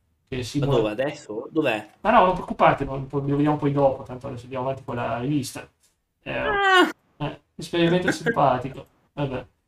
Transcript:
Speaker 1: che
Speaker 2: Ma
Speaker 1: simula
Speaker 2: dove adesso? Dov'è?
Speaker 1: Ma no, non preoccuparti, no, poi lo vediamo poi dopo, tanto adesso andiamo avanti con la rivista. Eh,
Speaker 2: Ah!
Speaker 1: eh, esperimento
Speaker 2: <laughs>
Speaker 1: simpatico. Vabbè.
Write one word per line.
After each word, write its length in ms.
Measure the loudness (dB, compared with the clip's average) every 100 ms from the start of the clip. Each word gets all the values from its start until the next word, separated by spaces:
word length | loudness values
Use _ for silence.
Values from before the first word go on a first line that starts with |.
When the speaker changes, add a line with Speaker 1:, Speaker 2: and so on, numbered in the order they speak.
| _ _ -10
Speaker 1:
che 100 | -8
Speaker 2:
Ma 60 |
Speaker 1:
simula 320 | -6 -2 2 2
Speaker 2:
dove 140 | 2
adesso? 580 | 0 -4 -6 -10 -10 -6
Dov'è? 380 | -2 0 0 -6 _
Speaker 1:
Ma 100 | 2
no, 140 | 4 4
non 80 |
preoccuparti, 500 | 2 -4 2 4 4
no, 180 | -2 -6 -6
poi 160 | -4 0
lo 60 | 2
vediamo 180 | 2 2
poi 140 | 0
dopo, 320 | 2 2 2
tanto 240 | -8 -12 -12
adesso 160 | -12
andiamo 220 | -10 -6 -6
avanti 180 | -6
con 120 | -8 -6
la 240 | -4 -4
rivista. 460 | -2 -2 -4 -10 -16 _ _ _ _ _
Eh, 100 | -10 -6
Speaker 2:
Ah! 520 | -2 0 4 6 4 0 _ -10
Speaker 1:
eh, 220 | -8 -10 _ -16
esperimento 560 | -4 0 2 2 0
Speaker 2:
<laughs> 0 |
Speaker 1:
simpatico. 720 | -2 0 2 2 2 -4 -10 -18 _ _
Vabbè. 320 | -6 -6 -6 -10 _